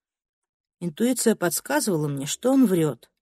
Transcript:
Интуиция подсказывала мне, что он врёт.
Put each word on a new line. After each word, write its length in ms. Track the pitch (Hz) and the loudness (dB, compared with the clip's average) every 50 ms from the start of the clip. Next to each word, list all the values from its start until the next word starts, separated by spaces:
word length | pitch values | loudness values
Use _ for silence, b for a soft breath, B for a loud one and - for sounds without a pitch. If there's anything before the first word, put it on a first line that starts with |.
| _ _ _ _ _ _ _ _ _ _ _ _ _ _ _ _ | _ _ _ _ _ _ _ _ _ _ _ _ _ _ _ _
Интуиция 560 | 175 175 151 - 226 247 254 - - 233 208 | -10 -10 -4 -2 -2 0 0 0 0 0 0
подсказывала 720 | - 175 175 - - - - 269 302 - 220 180 151 151 | 2 -2 -2 -4 -4 -4 -2 -2 -2 0 0 -2 -2 -2
мне, 200 | 147 143 139 139 | -2 -4 -6 -6
что 260 | 147 - - - 247 269 | -8 -8 -4 0 2 4
он 140 | 277 262 | 4 4
врёт. 440 | 190 190 170 156 147 117 - - _ _ _ | 4 4 2 0 0 -2 -6 -12 _ _ _